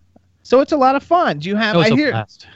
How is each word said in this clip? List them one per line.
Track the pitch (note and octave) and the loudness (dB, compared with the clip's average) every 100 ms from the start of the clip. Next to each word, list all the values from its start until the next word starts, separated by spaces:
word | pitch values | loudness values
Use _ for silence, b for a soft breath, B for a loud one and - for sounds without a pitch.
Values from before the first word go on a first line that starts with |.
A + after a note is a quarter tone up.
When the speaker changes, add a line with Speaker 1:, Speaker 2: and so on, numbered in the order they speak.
| _ _ _ _ | _ _ _ _
Speaker 1:
So | - B3 | 0 0
it's | C#4 | 2
a | D4+ | 0
lot | C4 | 0
of | C4+ | 0
fun. | - F4 C#4+ D3 | 0 0 0 -4
Do | E3+ | -6
you | G3+ | -4
have, | A3 | 0
Speaker 2:
Oh, | F3 | 2
it's | F#3+ | 2
Speaker 1:
I | |
Speaker 2:
a | C4+ | 2
Speaker 1:
hear, | D4 | -2
Speaker 2:
blast. | A2+ G#2+ - B | -4 -8 -16 B